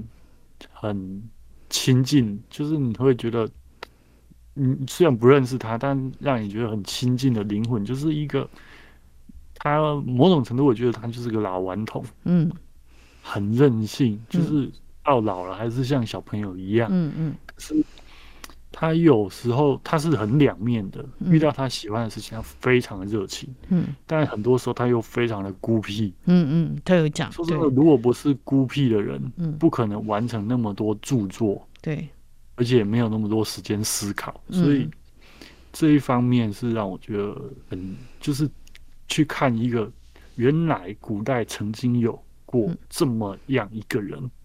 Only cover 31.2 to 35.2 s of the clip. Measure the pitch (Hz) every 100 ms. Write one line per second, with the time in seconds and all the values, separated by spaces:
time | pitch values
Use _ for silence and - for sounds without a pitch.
31.2 | 95 - 110 98 - - 160 151 151 -
32.2 | - - - - 120 123 101 117 113 110
33.2 | 104 110 104 - 90 104 107 - 101 98
34.2 | - - - 185 160 139 156 - - -